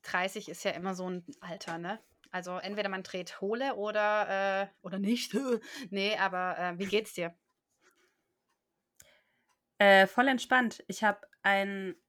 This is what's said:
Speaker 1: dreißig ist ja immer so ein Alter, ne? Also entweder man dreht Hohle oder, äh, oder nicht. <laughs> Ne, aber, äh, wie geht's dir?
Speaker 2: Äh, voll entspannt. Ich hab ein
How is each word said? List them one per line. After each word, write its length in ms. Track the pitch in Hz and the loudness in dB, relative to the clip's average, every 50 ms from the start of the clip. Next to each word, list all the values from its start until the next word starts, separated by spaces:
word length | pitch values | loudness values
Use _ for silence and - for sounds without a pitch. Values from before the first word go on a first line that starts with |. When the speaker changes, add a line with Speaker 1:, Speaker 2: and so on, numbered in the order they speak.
Speaker 1:
dreißig 460 | - - - 180 180 196 - 220 190 - | -8 -2 -2 -2 -2 -2 -4 -8 -10 -10
ist 160 | 170 - - | -12 -6 -4
ja 60 | 202 | -4
immer 240 | 165 175 180 190 185 | -4 -2 -6 -6 -6
so 140 | 180 185 185 | -6 -6 -6
ein 140 | 185 180 170 - - _ | -6 -8 -10 -12 -20 _
Alter, 360 | - 180 170 - - - 165 165 | -12 -12 -12 -10 -10 -10 -8 -8
ne? 200 | 170 180 214 220 _ _ _ _ _ _ | -6 -8 -8 -10 _ _ _ _ _ _
Also 260 | - 185 180 180 180 | -8 -8 -6 -6 -8
entweder 320 | 185 - 190 208 208 202 196 | -6 -6 -6 -6 -4 -4 -4
man 140 | 190 185 | -4 -6
dreht 400 | 180 - - 185 175 - - - | -8 -8 -8 -8 -8 -8 -8 -6
Hohle 320 | 196 196 220 240 269 277 254 | -4 -4 -2 -2 -2 -2 -2
oder, 880 | 208 202 214 208 214 208 214 208 214 208 - 196 196 196 196 190 196 | -2 -4 -2 0 2 2 2 2 2 2 0 0 0 0 0 0 0
äh, 40 | 196 196 _ _ | -2 -4 _ _
oder 160 | - 185 185 190 | -12 -8 -4 -2
nicht. 360 | 196 202 240 240 - - - | 0 0 0 0 -2 -4 -4
<laughs> 560 | 226 277 254 240 220 - - - 285 269 180 | -4 0 0 -2 -2 -2 -10 -14 -14 -12 -6
Ne, 260 | 190 196 196 208 214 - | -4 -2 0 0 0 0
aber, 400 | 190 190 185 180 180 185 175 - | 0 0 0 -2 -2 -2 -2 -2
äh, 200 | 175 180 175 175 | -4 -4 -4 -4
wie 80 | 202 | -4
geht's 260 | 196 196 214 220 - | 0 0 0 0 -2
dir? 220 | - - 170 170 170 _ _ _ _ _ _ _ _ _ _ _ _ _ _ _ _ _ _ _ _ _ _ _ _ _ _ _ _ _ _ _ _ _ - _ _ _ _ _ _ _ _ _ _ _ _ _ _ _ | -6 -6 -6 -6 -6 _ _ _ _ _ _ _ _ _ _ _ _ _ _ _ _ _ _ _ _ _ _ _ _ _ _ _ _ _ _ _ _ _ -20 _ _ _ _ _ _ _ _ _ _ _ _ _ _ _
Speaker 2:
Äh, 280 | 208 202 196 190 190 | 8 10 10 10 8
voll 220 | 190 - - 247 269 | 6 4 2 4 4
entspannt. 540 | 262 247 - - 262 254 247 220 - - - - | 2 0 2 2 2 4 4 2 -2 -6 -10 -10
Ich 160 | 190 - 220 | -6 2 2
hab 220 | 208 202 - - _ - _ | 2 2 0 -10 _ -20 _
ein 520 | - 196 202 196 196 196 196 196 190 190 165 _ _ | 2 2 4 4 2 0 -4 -4 -6 -6 -8 _ _